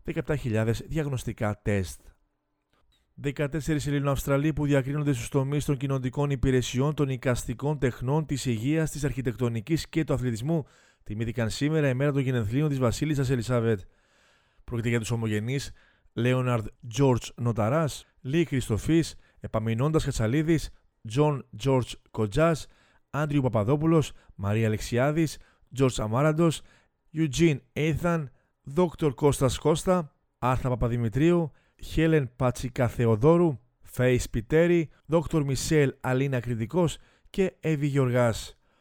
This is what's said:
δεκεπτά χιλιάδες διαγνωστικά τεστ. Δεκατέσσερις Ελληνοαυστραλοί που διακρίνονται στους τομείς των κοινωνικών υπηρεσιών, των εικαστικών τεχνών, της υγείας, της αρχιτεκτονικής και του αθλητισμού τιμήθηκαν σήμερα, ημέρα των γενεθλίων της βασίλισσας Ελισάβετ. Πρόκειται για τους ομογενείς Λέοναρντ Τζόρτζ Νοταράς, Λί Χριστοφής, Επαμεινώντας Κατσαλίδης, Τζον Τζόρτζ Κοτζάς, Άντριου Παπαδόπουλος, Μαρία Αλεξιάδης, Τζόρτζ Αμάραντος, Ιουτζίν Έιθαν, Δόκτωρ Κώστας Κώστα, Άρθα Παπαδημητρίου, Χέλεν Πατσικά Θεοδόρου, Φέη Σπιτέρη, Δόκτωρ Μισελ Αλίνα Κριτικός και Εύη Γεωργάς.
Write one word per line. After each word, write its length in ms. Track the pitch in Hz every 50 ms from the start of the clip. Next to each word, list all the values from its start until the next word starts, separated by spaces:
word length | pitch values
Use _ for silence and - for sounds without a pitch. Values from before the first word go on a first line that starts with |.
| -
δεκεπτά 320 | - 165 165 139 - 156
χιλιάδες 480 | 135 - 127 107 110 110 113 117 110 -
διαγνωστικά 760 | - 135 160 147 143 135 117 - 120 107 - 113 104 104 -
τεστ. 380 | - 110 104 98 92 - - - _ - - _ _ _ _ _ _ _ _ _ _ _ _ _ _ _ _ _ _ _ _
Δεκατέσσερις 760 | - 117 143 135 - 147 139 151 160 131 165 160 147 123
Ελληνοαυστραλοί 680 | 147 143 143 139 143 139 123 - 143 139 139 143 160 147
που 120 | 147 151
διακρίνονται 480 | 139 143 139 127 135 143 151 147 143 139
στους 160 | 120 117 -
τομείς 360 | - 139 135 135 143 147 -
των 120 | - 143
κοινωνικών 520 | 123 139 135 135 135 123 127 - 147 143 143
υπηρεσιών, 640 | 139 127 127 135 127 127 120 - - 120 131 151 151
των 160 | - 147 135
εικαστικών 720 | 131 120 - 131 120 113 - - 120 - 131 143 156 139
τεχνών, 460 | 139 123 - - 120 127 147 160 156
της 200 | 139 147 123 -
υγείας, 460 | 131 117 107 110 139 156 160 160 151
της 120 | - 151 143
αρχιτεκτονικής 840 | 139 120 131 120 131 110 - 123 120 117 113 104 - 160 151 - -
και 140 | - 160 156
του 100 | - 143
αθλητισμού 520 | 123 123 127 113 107 120 151 170 160 - - _ _ _ _ _ _ _
τιμήθηκαν 460 | - 104 107 117 117 113 - 117 110
σήμερα, 400 | - - 139 147 156 156 147 139
ημέρα 220 | 123 123 143 147
των 100 | 135 143
γενεθλίων 480 | 135 131 127 123 113 104 117 139 156 151
της 100 | 139 131
βασίλισσας 500 | 127 117 107 - - 156 151 135 139 120
Ελισάβετ. 500 | 135 120 107 - 127 120 113 117 110 95 - - _ _ _ _ _ _ _ _ _ _ _ _ _ _ _
Πρόκειται 260 | - 123 117 110 123
για 100 | 117 120
τους 120 | 110 -
ομογενείς 600 | 123 113 113 110 107 104 107 123 135 143 - - - - _ _ _ _ _ _ -
Λέοναρντ 520 | - 117 123 127 127 127 127 123 117 104 92 - _ -
Τζόρτζ 420 | 120 107 135 143 135 123 110 - - -
Νοταράς, 680 | - 117 120 110 117 104 110 135 160 165 135 - - - _ _ _
Λί 240 | - 131 143 170 165
Χριστοφής, 720 | - 143 127 - - 113 95 - - 160 165 156 - - - - _ _ _
Επαμεινώντας 640 | - 98 - 110 107 113 113 113 135 156 156 160 135
Κατσαλίδης, 640 | 143 123 - 113 110 123 156 156 160 165 147 - - - _ _ _ _ _ -
Τζον 380 | 113 107 139 151 151 143 127 - _ -
Τζόρτζ 360 | 110 110 135 135 127 117 - - - _ _
Κοτζάς, 560 | - - 110 104 98 143 160 170 160 - - - - _ _ _ _ _ _ _
Άντριου 320 | - 139 151 147 143 147
Παπαδόπουλος, 720 | 127 127 101 113 101 107 143 147 151 160 170 160 135 - - - _ - -
Μαρία 320 | - 101 101 104 110 113
Αλεξιάδης, 680 | 107 107 104 - - 117 117 131 147 151 165 165 147 - - - _ _ _ _ _ -
Τζόρτζ 260 | 117 139 127 - -
Αμάραντος, 600 | 110 107 110 127 147 156 151 156 170 165 147 - - - _ _ _ _ _ _ _ _
Ιουτζίν 520 | - 151 160 147 120 131 170 165 143 131 - _ -
Έιθαν, 580 | - 147 160 147 - 165 175 170 165 147 127 - _ _ _ _ _ _
Δόκτωρ 500 | 139 139 175 180 165 - - 165 147 127
Κώστας 440 | - 151 143 123 - 143 123 -
Κώστα, 580 | - - 147 165 151 - 190 185 180 160 143 _ _ _ _ _ _
Άρθα 300 | - 123 127 123 - 131
Παπαδημητρίου, 840 | 123 113 123 117 117 120 117 110 101 131 156 170 175 175 165 143 - _ _ _ _ _
Χέλεν 500 | - - - 156 160 165 160 156 135 120 -
Πατσικά 520 | - 135 123 123 - - 123 - - 127
Θεοδόρου, 720 | 113 - - 120 113 113 104 123 156 170 170 175 165 131 - _ _ _ _
Φέη 360 | - - - - 123 127 127
Σπιτέρη, 720 | 123 - - - 120 101 - 151 160 170 175 175 175 160 - - _ _
Δόκτωρ 380 | - 151 170 156 - - 160 143
Μισελ 500 | 139 135 - - - 160 151 143 131 - -
Αλίνα 380 | - 127 127 127 135 139 135 123
Κριτικός 580 | 110 117 120 110 113 107 - 180 175 151 - - - _ _ _ _ _
και 240 | - 202 190 180 - _
Εύη 280 | - 156 160 143 147
Γεωργάς. 680 | 143 135 143 131 123 120 123 120 117 107 - - - - _ _ _ _ _